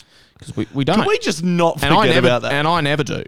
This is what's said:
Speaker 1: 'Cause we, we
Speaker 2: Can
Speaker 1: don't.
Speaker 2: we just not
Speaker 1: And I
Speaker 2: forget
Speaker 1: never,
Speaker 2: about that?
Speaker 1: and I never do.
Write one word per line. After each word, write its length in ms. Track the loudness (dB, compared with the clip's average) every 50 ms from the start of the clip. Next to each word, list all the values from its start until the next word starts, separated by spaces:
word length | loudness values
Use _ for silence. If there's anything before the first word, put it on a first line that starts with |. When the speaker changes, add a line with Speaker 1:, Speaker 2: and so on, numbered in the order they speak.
| -20 _ _ _ _ _ _ -20
Speaker 1:
'Cause 160 | -18 -12 -8
we, 140 | -8 -8 -6 -4
we 120 | -4 0
Speaker 2:
Can 140 | 0 2 2
Speaker 1:
don't. 100 | 2 0
Speaker 2:
we 100 | 0 -2
just 240 | -2 -4 -4 -2 -2
not 400 | -2 0 2 2 2 2 0 0
Speaker 1:
And 100 | 2 2
I 100 | 4 4
Speaker 2:
forget 120 | 4 2
Speaker 1:
never, 120 | 4 4 2
Speaker 2:
about 140 | 2 2 -2
that? 100 | -2 -2
Speaker 1:
and 160 | 0 0 0
I 120 | 0 0
never 220 | 0 0 0 -2 -2
do. 220 | -4 -4 -8 -8